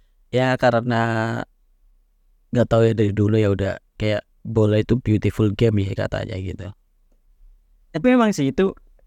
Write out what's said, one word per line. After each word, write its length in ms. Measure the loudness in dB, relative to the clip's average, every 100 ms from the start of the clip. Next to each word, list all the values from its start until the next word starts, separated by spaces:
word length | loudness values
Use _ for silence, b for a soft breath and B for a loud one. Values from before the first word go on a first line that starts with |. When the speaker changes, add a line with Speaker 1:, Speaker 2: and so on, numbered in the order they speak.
| _ _ _
Speaker 1:
Ya, 240 | -2 0 2
karena 880 | 2 2 0 0 0 -2 -2 -4 -8 _ _ _ _ _ _ _ _ _ _
nggak 120 | -2 2
tahu 120 | 2 2
ya, 60 |
dari 180 | 2 0
dulu 220 | 0 0
ya 160 | 2 2
udah 260 | 0 -4 -8 _ -6
kayak 260 | -4 -4 -8 _
bola 400 | -4 0 2 2
itu 160 | 0 -2
beautiful 560 | 0 0 0 0 0
game 320 | 2 2 2
ya 80 | -2
katanya 420 | -4 -6 -8 -8 -10
gitu. 320 | -10 -12 -14 -18 _ _ _ _ _ _ -20 _ _ _ _
Speaker 2:
Tapi 140 | -2 2
emang 240 | 2 2
sih 180 | 0 -2
itu, 220 | 0 -2 -2 _ _